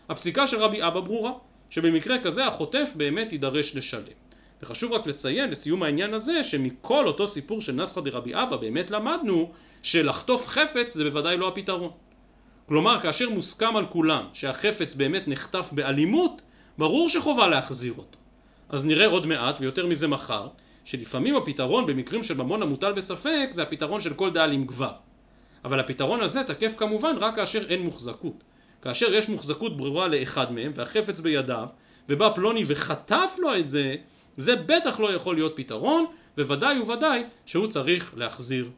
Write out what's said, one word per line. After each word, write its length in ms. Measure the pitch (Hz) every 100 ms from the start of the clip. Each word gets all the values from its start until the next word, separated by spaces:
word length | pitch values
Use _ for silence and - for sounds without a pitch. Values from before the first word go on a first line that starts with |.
| -
הפסיקה 380 | - 175 254 277
של 100 | 233
רבי 300 | 214 208 170
אבא 120 | 170
ברורה, 320 | 180 226 226 262 - - -
שבמקרה 500 | - 165 160 151 247
כזה 280 | 175 226 262
החוטף 460 | - 151 262 285 160
באמת 360 | 147 170 220
יידרש 440 | 151 135 143 143 135
לשלם. 440 | - 117 95 - - - - -
וחשוב 320 | - 117 233
רק 140 | 233 156
לציין 420 | 135 131 185 277
לסיום 340 | 151 147 185
העניין 300 | 160 147 202
הזה, 300 | 220 294 330
שמכל 640 | - 143 131 - - 277 233
אותו 200 | 147 202
סיפור 340 | 147 139 220
של 100 | 208
נסחא 300 | 127 185 185
דרבי 340 | 143 123 120 143
אבא 220 | 247 135
באמת 340 | 110 131 180
למדנו 600 | 214 233 339 247 175 170 - - -
שלחטוף 640 | - 170 147 - - 247 -
חפץ 460 | 262 302 247 240
זה 100 | 156
בוודאי 340 | 147 147 160 175
לא 100 | 185
הפתרון. 440 | 190 196 180 175 - _ _ - _ _ - -
כלומר, 340 | 151 196 233
כאשר 280 | 175 - 240
מוסכם 460 | 202 - - 220 220
על 100 | 180
כולם 400 | 170 160 143 -
שהחפץ 600 | - 135 131 208 208 160 135
באמת 320 | 135 185 190
נחטף 420 | 135 - 185 -
באלימות, 680 | 147 135 139 160 285 359 - - - - -
ברור 320 | 156 254 339
שחובה 380 | 339 302 247 190
להחזיר 460 | 143 - 131 123 110
אותו. 220 | - - - - _ _ -
אז 160 | 143 147
נראה 200 | 156 214
עוד 200 | 175 156
מעט, 360 | 147 123 147
ויותר 240 | 131 160 175
מזה 220 | 156 151
מחר, 400 | 139 - 107 101 - - - -
שלפעמים 500 | 131 117 131 214 285
הפתרון 500 | 165 139 131 220 196
במקרים 380 | 131 120 220
של 140 | 214 139
ממון 240 | 127 208
המוטל 300 | 170 135 202
בספק 560 | 196 - 175 294 311 262
זה 120 | 175
הפתרון 380 | 156 151 151 208
של 120 | -
כל 160 | 139 185
דאלים 340 | 165 156 139
גבר. 280 | 123 123 127 - - _ _ _ - - -
אבל 140 | 135
הפתרון 420 | 127 131 135 233
הזה 220 | 185 262
תקף 320 | 262 - 220 220
כמובן 380 | 214 214 302 277
רק 160 | 220 220
כאשר 300 | 196 220 185
אין 120 | 185
מוחזקות. 640 | 170 - 123 110 160 - - _ _ _
כאשר 320 | 131 123 233
יש 160 | 208 214
מוחזקות 480 | 202 - 147 226 147
ברורה 300 | 135 151 185
לאחד 440 | 147 127 147 123
מהם 200 | 117 135 143
והחפץ 440 | 120 214 208 165
בידיו, 480 | 165 147 127 117 123 - _ - -
ובא 200 | 143 214 196
פלוני 280 | 202 233 -
וחטף 720 | 147 - 147 - 262 381 359
לו 160 | 320 208
את 120 | 151
זה, 260 | 143 139 143 - _ _ -
זה 180 | 147 240
בטח 440 | 160 320 262 -
לא 140 | 214
יכול 220 | 180 180 165
להיות 180 | 156 156
פתרון, 500 | 131 110 196 320 320 - - -
וודאי 420 | 139 143 262 277
וודאי 440 | 214 233 311 247 233 - -
שהוא 220 | 170 214
צריך 460 | 160 135 175 175 117
להחזיר 520 | 120 - 123 131 120